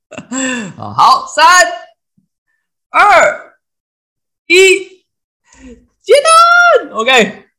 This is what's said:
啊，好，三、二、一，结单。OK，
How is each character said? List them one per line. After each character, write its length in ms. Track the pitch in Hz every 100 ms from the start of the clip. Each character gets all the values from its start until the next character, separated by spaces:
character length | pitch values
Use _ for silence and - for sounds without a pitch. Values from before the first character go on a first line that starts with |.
| _ - - 262 262 247 196 -
啊， 120 | 107
好， 340 | 110 196 508 - -
三、 100 | 320 359 349 - - _ _ _ _ _ _ _ _ _ _
二、 720 | 285 403 349 233 - - _ _ _ _ _ _ _ _ _ _
一， 80 | 349 381 381 381 _ _ _ _ _ _ _ 262 233 _ _
结 120 | - 539
单。 640 | 640 659 679 698 698 554 -
OK， 520 | 202 233 262 196 - _